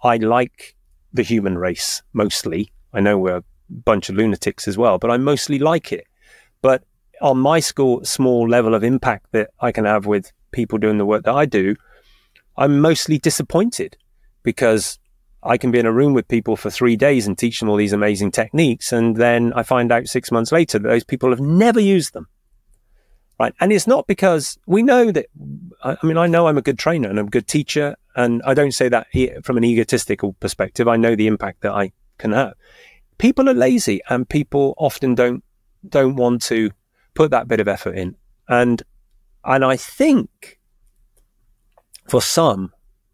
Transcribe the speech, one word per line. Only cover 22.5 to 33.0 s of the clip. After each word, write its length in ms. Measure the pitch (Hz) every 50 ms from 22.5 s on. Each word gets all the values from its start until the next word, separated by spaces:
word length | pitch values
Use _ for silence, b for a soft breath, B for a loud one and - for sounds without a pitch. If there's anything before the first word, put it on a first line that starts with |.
| _ _ _ _ _ _ _ _ _ _ _ _ _ _ _ _ _ -
Right. 160 | 117 127 - -
And 120 | 180 196
it's 140 | 214 185 -
not 220 | 220 262 - - -
because 500 | 190 - 190 185 170 151 135 - - _ -
we 160 | - 180 214
know 300 | 233 285 247 254 233 220
that, 140 | 170 151 - - _ 151 147 139 139 151 175 180 - _ -
I, 120 | 135 - -
I 20 | -
mean, 140 | 160 160 165
I 80 | 175
know 220 | 175 165 170 170 156
I'm 100 | 151 139
a 40 |
good 140 | 110 143 131
trainer 320 | - - 165 170 156 120 98
and 120 | 98 107
I'm 80 | 104 104
a 20 |
good 160 | - 120 104
teacher. 480 | - - 151 143 - - 151 147 143 147 _ _ _ -
And 260 | 127 123 120 117 120 -
I 80 | 135
don't 220 | 135 147 147 139 127
say 140 | - 131 123
that 180 | 120 113 - _
e-, 180 | - 131 127 - - 101 -
from 120 | - 127
an 60 | 117
egotistical 680 | 117 120 117 113 110 - 135 120 - - 101 - - 101 95 -
perspective. 480 | - 98 - - 98 90 - - 117 117
I 80 | 117
know 180 | 117 113 117 113
the 140 | 104 107 110
impact 320 | 107 - 104 95 - -
that 120 | - 104
I 200 | 104 101 98 92 _ _ _ _ _ -
can 140 | - 110
have. 220 | 104 127 135 98 - b b b b b b b b b